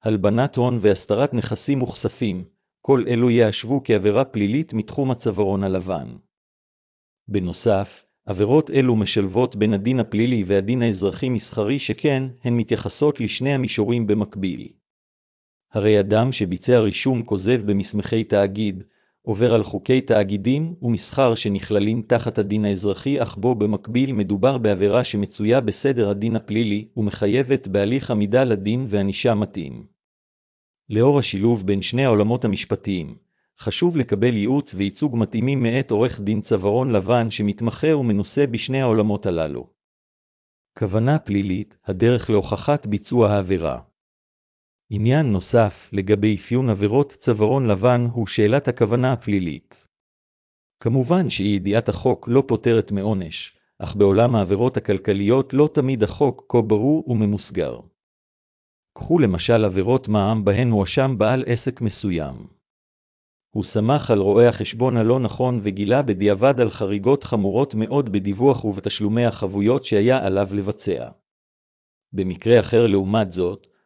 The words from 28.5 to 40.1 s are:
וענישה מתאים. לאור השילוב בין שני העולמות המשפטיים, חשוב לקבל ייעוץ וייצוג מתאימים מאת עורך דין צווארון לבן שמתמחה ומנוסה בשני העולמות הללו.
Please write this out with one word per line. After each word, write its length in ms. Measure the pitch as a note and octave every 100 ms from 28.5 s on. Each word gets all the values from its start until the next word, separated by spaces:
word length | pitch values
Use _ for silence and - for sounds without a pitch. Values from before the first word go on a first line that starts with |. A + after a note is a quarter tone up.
| G#2 G2+ A#2+ C3
וענישה 480 | G2+ G2 F#2+ B2 G#2+
מתאים. 500 | G#2 F#2 C#2+ A1+ - _ _ _ _ _ _ _ _ _ -
לאור 300 | G#2+ B2+ C#3+
השילוב 480 | - G2 A2 A#2 F#2+
בין 140 | G2
שני 240 | - A#2+ C3+
העולמות 400 | G#2 G#2 B2 A#2
המשפטיים, 720 | G2 - - - F#2 D2+ - _ _ _ _
חשוב 380 | - - F3 D#3+
לקבל 400 | B2 G2+ A#2+ A2+
ייעוץ 360 | G#2 C#3 C#3 F#2+
וייצוג 400 | G2+ - D3 A#2
מתאימים 460 | A#2 A2+ B2 C#3
מאת 280 | A2+ B2+ B2
עורך 280 | G#2 A#2+ -
דין 220 | G2+ G#2+
צווארון 500 | - G#2 G2 A2+ C3
לבן 400 | G#2+ F#2+ A#2+ A2+
שמתמחה 640 | - G#2 G2+ A#2 - D#3 D3+
ומנוסה 520 | A#2+ G2+ G2 - C#3+
בשני 340 | A2+ - C3+
העולמות 440 | C3 A2 G#2+ G#2 G#2
הללו. 440 | E2+ D#2 B1 A#1 _ _ _ _